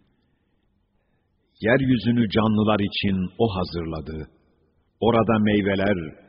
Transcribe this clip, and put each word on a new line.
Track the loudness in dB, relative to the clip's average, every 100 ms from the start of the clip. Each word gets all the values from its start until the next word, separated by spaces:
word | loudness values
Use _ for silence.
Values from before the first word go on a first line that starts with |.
| _ _ _ _ _ _ _ _ _ _ _ _ _ _ _ _
Yeryüzünü | 0 2 2 0 2 0 0
canlılar | 0 2 2 2 0
için | -2 -2 -2 -2 -4 -2
O | -2 -2
hazırladı. | -6 -6 -8 -8 -10 -12 -14 _ _ _ _ _ _ _
Orada | 2 2 2 2
meyveler, | 2 2 2 0 0 -2 -6 -12